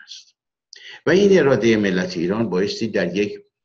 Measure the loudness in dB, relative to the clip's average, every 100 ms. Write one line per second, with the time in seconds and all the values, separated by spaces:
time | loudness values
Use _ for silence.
0 | -20 -20 -20 _ _ _ _ -20 -20 -6
1 | 0 2 4 4 4 2 2 2 0 -2
2 | -4 -4 -4 -4 -4 -4 -4 -4 -6 -4
3 | -2 -2 -4 -8 -18 _